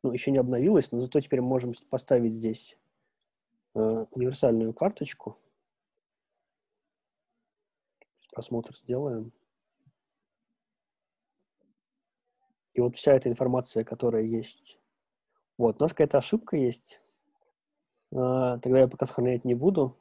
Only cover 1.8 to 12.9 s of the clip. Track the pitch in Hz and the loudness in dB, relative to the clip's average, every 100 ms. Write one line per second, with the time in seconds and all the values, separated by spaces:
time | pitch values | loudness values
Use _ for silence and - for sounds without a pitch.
1.8 | _ 127 - 127 117 113 113 113 - _ | _ -8 2 2 2 -2 -6 -6 -12 _
2.8 | _ _ _ _ _ _ _ _ _ 110 | _ _ _ _ _ _ _ _ _ -2
3.8 | 110 113 110 131 127 131 131 113 113 113 | -2 -2 -6 -6 -6 0 2 2 -2 -2
4.8 | 190 - - - 110 - _ _ _ _ | -4 -4 -12 -12 -16 -18 _ _ _ _
5.8 | _ _ _ _ _ _ _ _ _ _ | _ _ _ _ _ _ _ _ _ _
6.8 | _ _ _ _ _ _ _ _ _ _ | _ _ _ _ _ _ _ _ _ _
7.8 | _ _ _ _ _ - - 117 - - | _ _ _ _ _ -14 -6 -8 -8 -18
8.8 | - 123 143 117 117 _ _ _ _ _ | -6 -4 -4 -6 -10 _ _ _ _ _
9.8 | _ _ _ _ _ _ _ _ _ _ | _ _ _ _ _ _ _ _ _ _
10.8 | _ _ _ _ _ _ _ _ _ _ | _ _ _ _ _ _ _ _ _ _
11.8 | _ _ _ _ _ _ _ _ _ - | _ _ _ _ _ _ _ _ _ -2
12.8 | 120 | -2